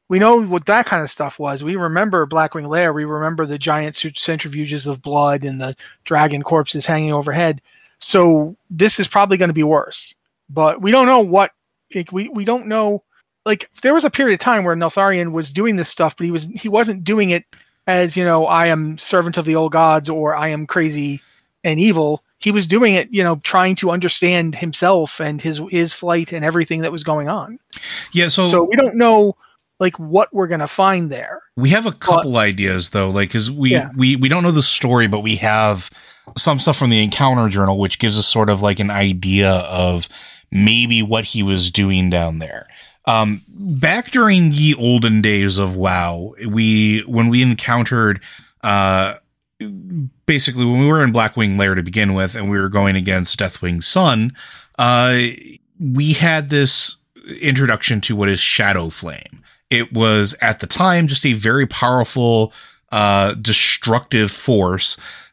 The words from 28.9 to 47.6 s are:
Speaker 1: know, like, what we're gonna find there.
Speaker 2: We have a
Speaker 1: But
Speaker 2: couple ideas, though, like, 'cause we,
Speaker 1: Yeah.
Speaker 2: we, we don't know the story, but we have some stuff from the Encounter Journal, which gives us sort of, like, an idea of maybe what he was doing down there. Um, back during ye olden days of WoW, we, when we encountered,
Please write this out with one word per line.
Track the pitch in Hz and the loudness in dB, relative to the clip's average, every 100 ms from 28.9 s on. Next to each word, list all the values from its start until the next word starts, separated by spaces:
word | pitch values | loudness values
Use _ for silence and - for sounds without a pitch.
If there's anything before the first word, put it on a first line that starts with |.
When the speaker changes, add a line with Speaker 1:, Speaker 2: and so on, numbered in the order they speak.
| 226 | 4
Speaker 1:
know, | 233 220 208 - _ _ _ - | 4 6 4 0 _ _ _ -4
like, | 185 - | -4 -4
what | 156 180 - | -2 0 0
we're | 202 180 | -2 -2
gonna | 165 147 | -2 -4
find | - 190 190 165 | 0 2 2 -2
there. | 127 - 185 - - | -8 -12 -16 -14 -2
Speaker 2:
We | 135 | 2
have | 202 226 | 2 0
a | |
Speaker 1:
But | - | -4
Speaker 2:
couple | - 170 160 120 | 2 2 2 2
ideas, | 107 98 98 92 87 | 2 0 0 -2 -2
though, | 104 95 | -2 0
like, | 98 98 | 0 -2
'cause | 113 110 | -2 -4
we, | 143 131 | -2 0
Speaker 1:
Yeah. | 123 - 135 | 0 -2 0
Speaker 2:
we, | 127 135 | 0 2
we | 131 | 0
don't | 170 | 2
know | 175 | 2
the | 156 | 2
story, | 127 - 123 123 110 | 2 0 0 2 2
but | 104 | 0
we | 107 101 | -2 -2
have | 110 107 107 98 - - - - - - | 0 2 2 0 -6 -16 -20 -20 -10 -2
some | - 139 | 0 0
stuff | 160 143 | 0 0
from | 131 | 2
the | 110 | 2
Encounter | 107 - 135 127 110 | 2 0 2 2 0
Journal, | 98 95 98 | 2 0 0
which | 98 - | -2 -2
gives | 113 104 | -2 0
us | 98 | 0
sort | 113 107 | 2 2
of, | 98 | 2
like, | 104 95 | 0 0
an | 101 | -2
idea | 101 98 92 92 95 98 | 0 0 -2 0 2 2
of | 92 87 90 90 87 - - - - - | 2 -2 -2 0 -2 -6 -12 -20 -20 -6
maybe | 95 104 117 120 117 | 2 4 4 2 0
what | 104 110 104 | 0 -2 -4
he | 113 | -2
was | 98 95 90 | 0 0 0
doing | 87 98 92 92 | 0 0 2 2
down | 87 85 80 | 0 -2 -6
there. | 80 - - - - _ | -10 -14 -18 -20 -20 _
Um, | - 113 107 104 - | -2 0 0 -2 -10
back | - 196 139 156 208 - | -12 -6 -2 0 -2 -2
during | 254 220 185 165 | 2 4 4 4
ye | 147 151 | 4 2
olden | 135 120 123 117 107 | 2 2 4 4 2
days | 107 104 98 95 | 2 2 2 0
of | 98 92 | -2 -2
WoW, | 92 92 87 85 95 107 110 | -2 0 -2 -6 -10 -12 -4
we, | 107 110 107 107 107 104 | 0 2 2 2 0 -2
when | 117 117 | 0 2
we | 123 | 2
encountered, | 127 113 | 2 0